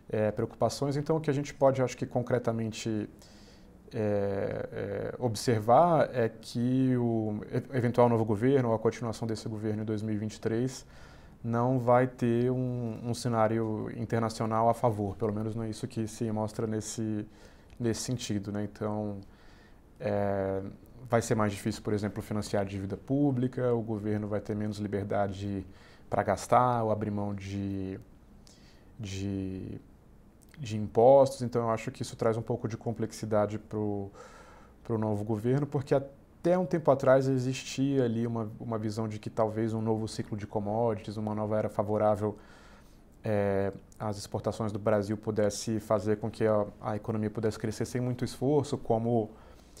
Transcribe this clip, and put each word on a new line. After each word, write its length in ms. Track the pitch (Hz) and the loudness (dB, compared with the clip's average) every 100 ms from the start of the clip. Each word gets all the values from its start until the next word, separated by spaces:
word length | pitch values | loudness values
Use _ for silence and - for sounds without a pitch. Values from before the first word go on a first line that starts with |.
| - | -6
é, 220 | 110 107 | 0 0
preocupações. 640 | 107 113 - 113 - 139 143 | 0 -4 0 0 0 -2 -2
Então, 220 | 147 160 | 0 0
o 20 | |
que 100 | 156 | 2
a 20 | |
gente 220 | 139 143 | -2 -2
pode, 260 | - 135 131 | 4 4 4
acho 160 | 123 - | 0 -2
que 80 | |
concretamente, 1040 | 135 127 117 123 120 113 113 104 120 107 104 - - - - - - - - | -4 -4 0 0 0 -2 -4 -4 -4 -2 -4 -10 -20 -20 -20 -20 -20 -20 -10
é, 720 | 120 107 101 101 98 104 107 107 | -2 0 0 0 -2 -2 -4 -6
é, 420 | 110 104 101 110 - | -6 -6 -4 -6 -2
observar 920 | 120 107 - 110 107 127 175 156 110 | -2 0 2 2 6 8 8 6 4
é 160 | 127 113 | 2 0
que 680 | - - 120 123 131 131 123 | -2 -8 -2 2 4 4 4
o 420 | 120 113 110 104 | 2 2 0 -4
e-, 320 | - 123 - 131 | -2 -4 -2 0
eventual 320 | 120 117 120 | 2 6 6
novo 160 | 113 | 6
governo 460 | 113 101 123 139 120 | 2 2 4 4 4
ou 40 | |
a 40 | 110 | 2
continuação 500 | 113 - 117 107 113 | 0 0 -6 -4 -4
desse 200 | 107 110 | -4 -6
governo 340 | 110 110 107 | -4 -4 -4
em 20 | |
dois 180 | 110 107 | -2 -4
mil 140 | 110 104 | -2 -4
e 20 | |
vinte 160 | 107 | -4
e 60 | - | -4
três 440 | 110 113 127 131 - - - - - - | -2 0 -2 -4 -16 -20 -20 -20 -20 -10
não 320 | 117 117 123 131 | -2 2 2 2
vai 300 | 120 123 127 | 6 6 6
ter 460 | - 120 117 123 | 2 2 2 2
um, 480 | 127 127 123 117 110 | 0 -2 -4 -4 -6
um 100 | 120 | -4
cenário 800 | 113 123 113 110 113 110 107 110 117 | -2 0 4 4 2 0 -2 -4 -6
internacional 720 | 113 113 113 - 110 110 117 | -2 0 0 -2 0 2 4
a 60 | |
favor, 420 | 117 123 104 101 90 | 4 2 2 -2 -2
pelo 160 | 113 | -2
menos 240 | 104 110 113 | -2 -4 -4
não 80 | |
é 60 | 113 | -6
isso 180 | 107 120 | -6 -6
que 180 | - 110 | -4 -4
se 240 | - 113 | -4 -2
mostra 380 | 107 107 - 113 | -2 -4 -4 -2
nesse, 580 | 107 - - 107 107 107 - - - - - | -2 -4 -6 -4 -4 -6 -14 -20 -20 -18 -4
nesse 220 | 120 110 | -2 0
sentido, 500 | - 123 - 104 101 | -2 -4 -2 -4 -2
né? 100 | 101 | -4
Então, 580 | 104 - 107 107 104 98 98 - - - - - - - | -6 -6 -4 -2 -4 -6 -12 -20 -20 -20 -20 -20 -20 -6
é, 640 | - 101 101 98 95 95 98 - - - 123 | -2 0 0 0 0 -2 -4 -12 -20 -14 0
vai 100 | 117 | 0
ser 140 | - | 2
mais 160 | 117 104 | 2 2
difícil, 320 | 98 113 104 | 0 -4 -4
por 100 | - | -2
exemplo, 300 | 104 104 104 | -2 -2 -6
financiar 400 | - 107 101 104 | -4 -4 -2 -2
a 20 | |
dívida 320 | 98 98 98 98 | -2 -4 -6 -6
pública, 800 | - 135 143 123 127 127 123 | -2 2 2 2 0 0 0
o 80 | 117 | 0
governo 460 | 110 107 107 104 104 | 0 -2 -2 -2 -2
vai 120 | 101 | -4
ter 140 | 101 | -2
menos 240 | 104 107 101 | -4 -4 -4
liberdade 880 | 104 101 101 104 98 95 101 98 95 - - - - | -2 -2 -2 0 0 -2 -4 -4 -6 -14 -20 -20 -4
pra 140 | 104 | 0
gastar 600 | 101 95 - 120 123 120 | 2 2 4 4 6 2
ou 80 | 110 | 2
abrir 180 | 104 107 | 0 0
mão 240 | 104 104 | -2 -4
de, 640 | 101 98 101 98 98 95 98 - - - - - - - - - - | -6 -6 -4 -4 -4 -6 -8 -14 -20 -20 -20 -20 -20 -20 -20 -20 -12
de, 840 | 98 95 98 98 95 92 107 - - - - - - - - - | -8 -6 -4 -4 -4 -8 -10 -12 -16 -20 -20 -20 -20 -20 -20 -12
de 160 | 120 107 | -6 -4
impostos, 640 | 104 - 120 139 131 - | 0 6 10 10 8 2
então 200 | 120 120 | -2 0
eu 80 | 117 | 0
acho 200 | 113 - | -2 -4
que 120 | - | -8
isso 120 | 117 | -8
traz 220 | - 117 110 | 0 0 0
um 60 | |
pouco 260 | 113 117 113 | -2 -4 -4
de 80 | 110 | -6
complexidade 840 | 120 110 110 - 110 104 104 104 | -6 -4 -6 -6 0 2 0 -2
pro, 540 | - 107 104 101 98 - - - - - - - | -6 -4 -4 -4 -8 -14 -20 -20 -20 -20 -20 -16
pro 120 | - 113 | -4 -2
novo 280 | 110 104 | 0 -2
governo, 420 | 107 110 120 131 143 | -2 0 2 0 0
porque 260 | 143 - | -4 2
até 680 | 143 - - - - 170 180 | 0 0 -16 -20 -2 2 2
um 80 | 185 | 2
tempo 240 | 175 160 | 2 4
atrás 380 | 135 131 135 135 | 4 6 6 6
existia 760 | 131 127 131 - - 135 135 | 0 0 -4 -6 -2 0 2
ali 220 | 120 113 117 | 2 0 -2
uma, 240 | 113 110 - | -2 -6 -8
uma 180 | 117 113 | -6 -4
visão 300 | 110 107 110 | -4 -4 -4
de 140 | 107 | -6
que 100 | 113 | -6
talvez 420 | - 110 107 113 | 0 0 2 -2
um 80 | 110 | 0
novo 280 | 110 110 110 | 0 0 -2
ciclo 280 | - - 104 | -6 -6 -6
de 80 | |
commodities, 720 | 101 110 104 107 117 104 104 107 | -6 -4 -2 0 0 -2 -6 -6
uma 200 | 107 107 | -4 -4
nova 200 | 107 107 | -2 0
era 120 | 107 | 0
favorável, 680 | - 104 107 107 101 107 101 - - - - - - - - | -2 0 4 4 4 0 -4 -14 -20 -20 -20 -20 -20 -20 -10
é, 500 | 113 104 101 98 98 - - - | -2 0 2 0 -2 -4 -16 -8
às 220 | 110 104 | -6 -6
exportações 540 | - 98 110 - 110 | -6 -4 -4 -2 -4
do 60 | 104 | 0
Brasil 380 | 107 107 98 107 | 2 2 2 -2
pudesse 600 | - 107 104 - - 110 | -2 2 2 0 -2 -2
fazer 380 | - 107 104 107 | 2 0 2 -2
com 120 | 113 | -2
que 160 | - | 0
a, 220 | 110 107 104 - | 2 2 0 -6
a 160 | 120 107 | -6 -6
economia 340 | - 110 107 | -4 -2 -2
pudesse 260 | 110 107 - | 0 -2 -2
crescer 280 | 110 - | -6 -4
sem 160 | 113 123 | -4 -2
muito 240 | 123 123 | -2 -2
esforço, 520 | 117 - 131 151 131 131 | -4 -2 0 2 0 -4
como, 540 | - 113 117 120 107 - - - - - | 0 0 2 2 0 -6 -20 -20 -20 -20